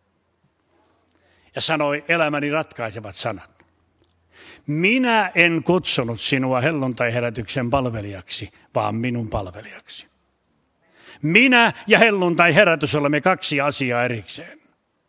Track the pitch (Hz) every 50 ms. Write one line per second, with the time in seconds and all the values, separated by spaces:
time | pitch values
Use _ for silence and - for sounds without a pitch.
0 | _ _ _ _ _ _ _ _ _ _ _ _ _ _ _ _ _ _ _ _
1 | _ _ _ _ _ _ _ _ _ _ - 135 - - 160 151 151 143 143 147
2 | 147 - 170 170 160 151 151 143 143 143 147 160 151 - - - 117 110 95 113
3 | 107 101 95 - - 120 104 92 - - _ _ _ _ _ _ _ _ _ _
4 | _ _ _ _ _ _ _ - - - - - _ - 147 156 175 196 240 262
5 | 254 240 226 220 202 180 - 175 170 170 165 160 - - 175 185 - - - -
6 | 123 117 117 107 - - 139 135 131 131 127 123 123 156 165 147 131 131 120 -
7 | 123 117 117 123 120 120 113 127 110 - - 139 123 120 123 139 127 123 113 107
8 | 101 101 98 95 92 - - - 104 98 _ _ _ _ - 123 107 104 104 113
9 | 117 127 120 120 113 104 117 110 101 92 87 104 - - - - - - - -
10 | - _ _ _ _ _ _ _ _ _ _ _ _ _ _ _ _ _ _ _
11 | - - - - - 151 175 214 254 269 254 240 233 208 - - - 202 220 175
12 | 226 226 208 196 180 175 170 160 170 170 143 180 214 175 165 147 151 127 - 151
13 | 143 143 151 147 135 185 185 180 - - 151 139 139 147 135 - 135 123 120 120
14 | 123 123 123 110 95 - - - - - - - _ _ _ _ _ _ _ _
15 | _